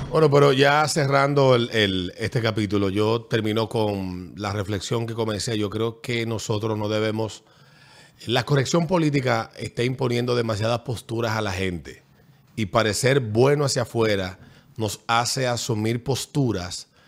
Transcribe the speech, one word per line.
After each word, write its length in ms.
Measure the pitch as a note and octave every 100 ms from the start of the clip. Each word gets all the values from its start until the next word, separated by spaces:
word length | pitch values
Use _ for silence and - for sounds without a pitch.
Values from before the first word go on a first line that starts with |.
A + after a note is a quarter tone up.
| C3+
Bueno, 180 | D#3 D3+
pero 220 | C#3+ C#3
ya 340 | C3+ C#3 D3 D3+
cerrando 680 | - C#3 C#3 C#3 C#3+ C3+
el, 160 | B2 A#2+
el, 400 | A2+ G2+ F#2 F2 -
este 240 | G#2 B2
capítulo, 480 | A2+ G#2+ G2+ G2+ G2+
yo 320 | G2 G#2+ A#2
termino 460 | A#2 A#2 G#2+ A2 A2
con 640 | A#2 G#2+ G2 F#2 F2+ F2 C#2
la 160 | G#2
reflexión 540 | G#2 G2 G2+ - A#2+ A#2
que 80 |
comencé. 420 | A2+ A2 G#2 - A2
Yo 140 | G#2
creo 300 | G#2+ A#2 A2+
que 260 | - A#2+ A2+
nosotros 500 | A2 - G#2+ A2 G#2+
no 100 | G#2
debemos, 560 | G#2+ A2 G#2+ A2 - - _ _ - - - - _ -
la 180 | B2
corrección 420 | A#2 C#3+ B2+ E3+ E3
política 640 | F3+ D3+ C#3+ B2 A#2 - -
está 260 | A2+ -
imponiendo 500 | B2 B2+ B2+ A#2+ B2
demasiadas 460 | B2 A2+ G#2 A2+ A#2+
posturas 560 | - G#2+ - A2+ A2+ A2
a 60 |
la 100 | G#2
gente 500 | F#2 F#2+ F2 C#2 B1+ _ _ _ _ _
y 120 | - G2+
parecer 540 | A#2 A2 G2 B2 C#3
bueno 440 | A2+ G#2+ C3 D3
hacia 180 | C#3 B2+
afuera 560 | A2+ A#2+ A2 G2 F#2 F#2+ - - _ -
nos 240 | G#2+ - -
hace 400 | A#2 A#2+ - B2+
asumir 560 | A#2+ - G#2+ A2 A#2+
posturas 840 | - B2 - D3+ B2+ G2 F2+ - - _